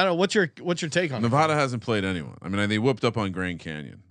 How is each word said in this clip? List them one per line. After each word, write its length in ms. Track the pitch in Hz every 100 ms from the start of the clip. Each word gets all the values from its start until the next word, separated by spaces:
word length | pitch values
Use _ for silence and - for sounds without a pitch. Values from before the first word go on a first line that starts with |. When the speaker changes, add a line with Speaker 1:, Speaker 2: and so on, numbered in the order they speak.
Speaker 1:
don't 100 | 190
know. 20 | 170
What's 200 | 196 214
your, 160 | 175 -
what's 220 | 170 175
your 80 | 160
take 220 | 170 160
on 60 | 123
it? 20 |
Speaker 2:
Nevada 320 | 117 139 160 151
hasn't 260 | 139 120
played 220 | 117 107
anyone. 340 | 95 90 65 -
I 80 | 87
mean, 180 | 101 104
they 100 | 107
whooped 260 | 127 110 120
up 100 | 113
on 140 | 98
Grand 280 | 87 90 85
Canyon, 420 | 85 76 65 - -